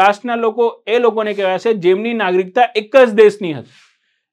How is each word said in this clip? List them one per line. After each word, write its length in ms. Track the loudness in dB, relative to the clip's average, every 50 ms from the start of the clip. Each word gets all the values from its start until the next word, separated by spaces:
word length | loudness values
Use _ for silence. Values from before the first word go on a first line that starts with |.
રાષ્ટ્રના 400 | 2 2 0 -2 -6 -8 -6 -4 -4
લોકો 240 | -2 -2 0 -2 -2 -4 -6 _
એ 160 | -2 -2 0 2
લોકોને 300 | 0 0 -2 -4 -4 -4
કહેવાશે 360 | -4 -2 -2 -2 -2 -2 -4 -4 -2 0
જેમની 320 | 0 0 0 -2 -4 -4 -4
નાગરિકતા 480 | -2 -2 -2 -2 -2 -2 -2 -2 -2 0 -2 -6
એક 140 | -4 0 4
જ 140 | 4 4 4 4 4
દેશની 340 | 4 4 4 0 -6 -8 -8 -10
હશે, 140 | -12 -18 _ _ _ _ _ _ _ _ _ _ _ _